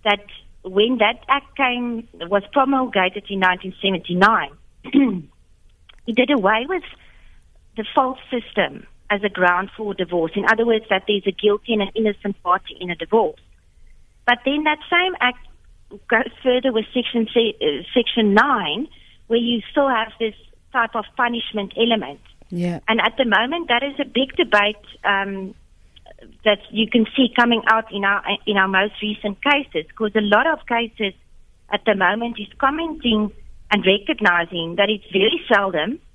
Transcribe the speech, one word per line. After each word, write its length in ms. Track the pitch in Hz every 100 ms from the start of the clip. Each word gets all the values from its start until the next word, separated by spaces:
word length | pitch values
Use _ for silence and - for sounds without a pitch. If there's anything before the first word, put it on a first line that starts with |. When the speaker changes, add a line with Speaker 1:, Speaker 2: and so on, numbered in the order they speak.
Speaker 1:
that 220 | 214 202 - - - -
when 320 | 185 185 220 254
that 240 | 208 240 -
act 260 | 277 - -
came, 500 | 262 247 240 226 233 -
was 200 | 170 202 196
promulgated 720 | 285 269 269 254 202 185 202 -
in 120 | 196
nineteen 340 | 185 180 190 -
seventy-nine, 680 | 196 185 - 180 202 220 147 - -
<clears throat> 160 | _ - 269 269 185 143 _ _ _ - _ _ - -
it 80 | 220
did 140 | 247
away 340 | 285 190 220 262
with 160 | 370 - - - - - - _ _ _ -
the 80 | 214
false 240 | - 262 - -
system 560 | 247 - - 160 143 - - -
as 120 | 202
a 60 | 202
ground 420 | 196 180 180 196 -
for 160 | 214
divorce. 380 | 190 175 175 165
In 100 | 202 190
other 140 | 220
words, 220 | 233 220 220
that 140 | 190 190
there's 200 | 208 196
a 60 |
guilty 420 | 185 208 202 -
and 80 | 220
an 80 | 202
innocent 480 | 214 214 202 202 190
party 340 | 180 180 - -
in 100 | 180
a 40 |
divorce. 460 | 170 165 220 180 - _ _ _ _ - - - _ -
But 120 | 240 269
then 180 | 294
that 140 | 311 302 -
same 240 | 349 370 359
act 260 | 247 247 - - - - - 202 _
goes 240 | 226 226 -
further 300 | 262 247 262
with 140 | 220 214
section 340 | 254 233 240 220
se-, 220 | 240 226 -
uh, 220 | 156 143 175
section 380 | 254 233 - 214
nine, 540 | 202 269 247 165 160 311 - - _ -
where 120 | 233
you 220 | 233 240 -
still 180 | - 277
have 240 | 240 220 -
this 160 | 226 208 - - _
type 220 | 254 226
of 100 | 233 202 -
punishment 560 | 240 240 - 214 196 -
element. 440 | 233 226 135 143 - - -
Speaker 2:
Yeah. 300 | 175 175 170 -
Speaker 1:
And 120 | 220
at 140 | 202 -
the 60 | 247
moment, 420 | 202 240 339 330
that 140 | 240
is 160 | 277 277
a 40 | 277
big 280 | 233 269 -
debate, 400 | 247 208 202 214 - -
um, 500 | - 196 196 196 190 - _ _ - - - - - -
that 140 | 214 208 -
you 160 | 208 220
can 200 | 240 220 -
see 160 | 247
coming 280 | 247 240 233 -
out 220 | 220 220
in 120 | 202
our, 180 | 196 202 - 196 -
in 100 | 202
our 100 | 190
most 240 | 190 208 -
recent 380 | 214 208 208 196
cases, 440 | 277 294 277 160 156 -
'cause 140 | 220
a 60 | 220
lot 260 | 208 208 294
of 120 | 302 -
cases 480 | 233 233 - 202 - _ - - _ _
at 120 | 208 -
the 80 |
moment 440 | 202 180 208 233 233
is 100 | 202 -
commenting 720 | 269 302 330 311 - 214 208 - - - -
and 160 | 214 185
recognizing 880 | 202 202 311 208 175 170 180 165 175
that 140 | 202
it's 160 | 214 -
very 280 | 190 208 320 -
seldom 500 | 208 196 170 160 302 -